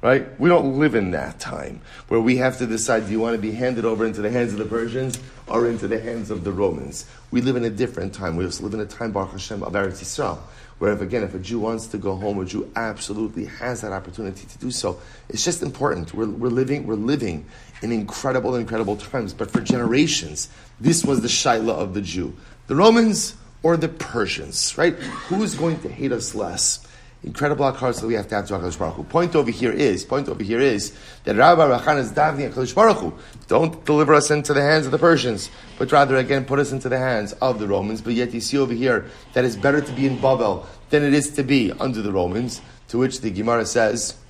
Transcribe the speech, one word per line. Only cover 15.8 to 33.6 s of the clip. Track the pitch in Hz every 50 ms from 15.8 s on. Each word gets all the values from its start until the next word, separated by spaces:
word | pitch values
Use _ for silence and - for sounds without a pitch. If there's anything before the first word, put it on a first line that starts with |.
| 131 143 - 90 85 82 -
We're, | - 113 107
we're | 101 - 120
living, | 127 117 123 131 - 143 147 -
we're | 85 110
living | 104 110 120 147 143 117 98 85 76 73 - - - - - - - -
in | 113
incredible, | 117 110 104 101 - - - 139 131 127 117 117 123
incredible | 123 113 95 113 113 113 98 104
times. | 101 - - - 131 113 95 87
But | - 107 -
for | - -
generations, | - - 123 123 120 110 117 139 156 165 - - 85 76 76 76 - - - - - - - -
this | 104 147 165 160 -
was | 143 139 120 110
the | 120
shaila | - - - 139 120 110 110 113 107
of | 76 92 98 92
the | 104 101
Jew. | 85 80 92 85 64 - - - - - - - -
The | 131
Romans | 143 190 226 226 233 233 220 202 - - - - - - - - - -
or | 160 170
the | 170 156 156
Persians, | - - - - - 120 104 87 - - 76 73 73 - - - - -
right? | 151 175 -
Who's | - 135 135 - - - - 170 196 220 190 -
going | 135 156 170 160 -
to | - -
hate | 131 123 135 135 123
us | 113 98 - -
less? | 107 101 85 78 - - - - - - - - - - - - - -
Incredible | - - - 147 147 143 131 143
hakaras | 135 131 - 131 127 117 -
that | 107
we | 113 117
have | 107 101 -
to | 110
have | 104 95
to | - 101
HaKadosh | 90 85 90 82 -
Baruch | - 80 80
Hu. | - 76
Point | - - 165 180 170 165
over | 156 139 117
here | 113 92 123 120 107
is, | - 147 127 95 90 -
point | - 123 139 139 -
over | - -
here | 110 98 113 117
is | 135 139 113 101 101 - - - - - - - -
that | - 104
Rabbi | 104 131 160 175 160 160 143
Rachan | 127 123 120 165 151 143
is | 127 107 101
davening | 151 147 156 151 139 143 117 -
HaKadosh | 131 131 123 -
Baruch | - 214 226 196 -
Hu. | - 82 73 - - - - - - -
Don't | - 120